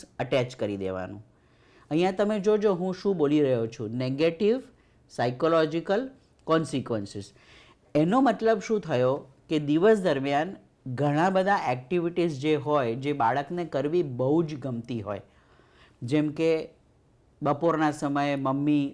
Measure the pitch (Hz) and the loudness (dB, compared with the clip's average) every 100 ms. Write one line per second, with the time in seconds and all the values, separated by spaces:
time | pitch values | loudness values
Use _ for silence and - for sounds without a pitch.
0 | - - 127 139 123 - 104 101 95 92 | -12 -10 -2 0 -2 -4 -6 -4 -4 -6
1 | 92 101 - _ _ _ _ _ - 151 | -8 -12 -18 _ _ _ _ _ -4 0
2 | 180 190 208 214 190 214 208 180 185 180 | 0 0 0 0 2 2 2 0 -2 -2
3 | 202 190 143 151 139 123 113 - 110 123 | -2 0 2 4 4 2 0 -6 -6 -4
4 | 127 135 160 165 208 254 262 _ _ _ | -4 0 0 2 2 0 -4 _ _ _
5 | _ - 120 123 160 165 160 160 160 202 | _ -4 -2 0 2 4 2 0 -2 -2
6 | 262 - _ _ - 160 147 139 - 113 | -2 -10 _ _ -2 0 0 -4 -4 -4
7 | 101 104 98 - - - - _ _ 147 | -6 -12 -14 -18 -20 -20 -20 _ _ 0
8 | 160 240 269 214 220 226 - 214 160 127 | 4 4 4 2 2 2 0 -2 0 2
9 | 127 143 - _ - 156 143 151 196 220 | 2 0 -6 _ -4 -2 2 4 6 4
10 | 185 135 139 143 165 196 _ _ - 123 | 2 0 0 0 -2 -6 _ _ -8 -2
11 | 143 147 180 190 190 196 156 127 131 180 | 0 2 2 2 2 0 0 -4 -2 -2
12 | 170 175 170 139 147 151 131 147 120 117 | -2 0 -2 0 0 0 2 0 0 -2
13 | 139 143 117 131 143 175 170 143 143 175 | -2 0 0 0 -2 -6 -4 -4 0 0
14 | 151 123 131 156 160 151 135 120 113 120 | -2 -2 2 2 0 -4 -8 -8 -6 -8
15 | 98 101 - _ _ _ _ _ - _ | -6 -10 -12 _ _ _ _ _ -20 _
16 | 123 151 151 151 160 160 - _ _ _ | -2 0 0 0 0 0 -4 _ _ _
17 | _ _ _ _ 143 143 170 160 156 147 | _ _ _ _ -2 0 0 2 0 0
18 | 147 143 143 143 135 139 147 147 139 | -2 -2 -2 -2 -2 0 2 0 0